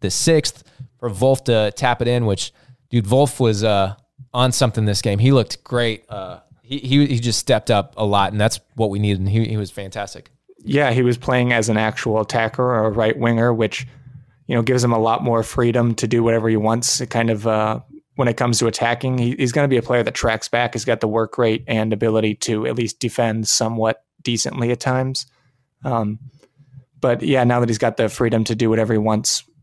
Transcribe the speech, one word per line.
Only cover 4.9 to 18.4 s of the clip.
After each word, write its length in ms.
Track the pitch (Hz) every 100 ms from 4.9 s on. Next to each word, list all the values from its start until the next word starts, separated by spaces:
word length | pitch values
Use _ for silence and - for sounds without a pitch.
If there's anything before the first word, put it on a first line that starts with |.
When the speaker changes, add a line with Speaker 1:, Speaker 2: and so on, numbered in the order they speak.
| 101
Speaker 1:
game. 160 | 110 98
He 140 | 127
looked 320 | 135 107 -
great. 400 | - 120 117 104 -
Uh, 300 | 104 92 87 _ -
he, 160 | 117 139
he, 280 | 127 143 143
he 120 | 120
just 220 | 117 113
stepped 280 | - 117 -
up 260 | 104 - -
a 80 |
lot, 260 | 107 101 95
and 100 | 104
that's 200 | 110 - _ -
what 120 | 107
we 120 | 101
needed, 180 | 104 95
and 100 | 95
he, 160 | 110
he 120 | 110 107
was 160 | 98
fantastic. 580 | - 95 107 101 - - _ _ -
Speaker 2:
Yeah, 340 | - 139 139
he 100 | 120
was 160 | 123 123
playing 340 | 139 127 123
as 160 | 117 110
an 80 | 107
actual 440 | 110 - 120 107
attacker 420 | 104 120 110 -
or 220 | 123 117 110
a 40 |
right 280 | 104 110 135
winger, 340 | 117 117 120
which, 360 | 113 110 - - - - - - _ -
you 80 |
know, 80 | 120
gives 220 | 117 127
him 80 | 120
a 60 | 113
lot 240 | 113 117
more 180 | 127 113
freedom 540 | 113 - 120 120 120 110
to 100 | 110
do 160 | 117
whatever 260 | 113 117 110
he 80 | 110
wants. 440 | 110 117 117 -
It 100 | 127
kind 180 | 117 113
of, 160 | 107
uh, 360 | 110 107 107 117 - - _
when 140 | - 120
it 80 |
comes 240 | 113